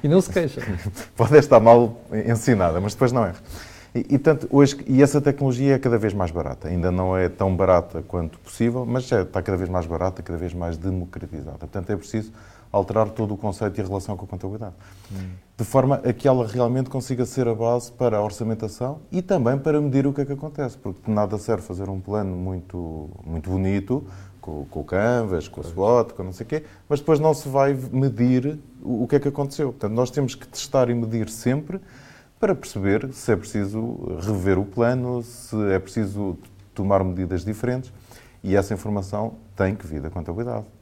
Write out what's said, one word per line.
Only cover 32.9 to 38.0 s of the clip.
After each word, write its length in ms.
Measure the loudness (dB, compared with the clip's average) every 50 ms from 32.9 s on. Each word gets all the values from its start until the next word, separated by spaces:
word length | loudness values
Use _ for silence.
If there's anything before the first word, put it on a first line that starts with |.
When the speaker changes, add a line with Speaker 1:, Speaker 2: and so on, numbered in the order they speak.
| 2 2 0 -4 -10
Speaker 2:
se 180 | -6 0 0
é 40 | 0
preciso 600 | 0 0 -6 -4 -4 -4 -2 -4 -6 -6 -6 -8 -8 -8 -8 -6 -6
rever 400 | -2 -2 -2 0 4 4 4 4
o 60 | 2
plano, 580 | -2 0 0 2 2 2 0 -2 -4 -4 -6 -6
se 320 | -10 -16 -18 -14 -6 -4 -2 0 2
é 80 | 0 0
preciso 580 | -2 -4 -4 -4 -4 -2 -4 -4 -6 -6 -6 -8 -14 -20 -20 -20 -20 -14 _
tomar 280 | -4 0 2 2 2 2
medidas 400 | 0 -2 -4 -4 -2 -4 -4 -4
diferentes, 480 | -6 -6 -4 -4 -4 -4 -4 -6 -10 -18 -20